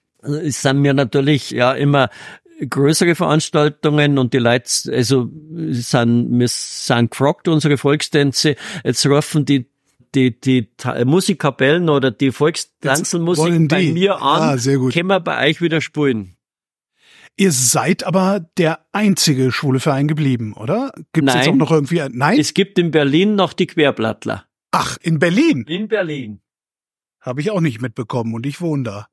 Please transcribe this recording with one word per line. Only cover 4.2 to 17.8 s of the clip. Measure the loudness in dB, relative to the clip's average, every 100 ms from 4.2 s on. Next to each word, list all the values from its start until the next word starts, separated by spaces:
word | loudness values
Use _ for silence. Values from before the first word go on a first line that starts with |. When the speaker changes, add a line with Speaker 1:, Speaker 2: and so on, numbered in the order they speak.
| 2
Speaker 1:
die | 2
Leute, | 2 0 -2 -6 -4
also, | -2 0 0 -2 -8 -16
sind, | -10 -6 -6 0 2 4 2 2 0
wir | 0
sind | -2 -10 -8 -2 0 0
gefragt, | 0 0 0 0
unsere | 0 2 0
Volkstänze. | 0 0 0 0 0 0 0 -2 -8 -8
Jetzt | -4 0 2
rufen | 2 0 -2
die, | 0 0 -2 _ _ _ _
die, | 0 0 0
die | 0 0 0 -8
Ta-, | -6 -2
Musikkapellen | 2 2 0 -2 -2 0 2 2 2
oder | 2 0
die | 0 -2
Speaker 2:
Jetzt | 0
Speaker 1:
Volkstanzelmusik | -2 -2 -10 _ -4 -2 -2 -4 -2 0
Speaker 2:
wollen | 2 2 2
Speaker 1:
bei | 2
Speaker 2:
die. | 0
Speaker 1:
mir | 0 0 0
an. | 0 2
Speaker 2:
Ah, | 0 0
sehr | 0 0
gut. | 0
Speaker 1:
Können | 0 0
wir | 0
bei | -2 -2 0
euch | 0
wieder | -2 -2
spielen? | -4 -2 0 -2 -6 -18 _ _ _ _ _ _ _ _ -10 0
Speaker 2:
Ihr | 0
seid | 2 0 0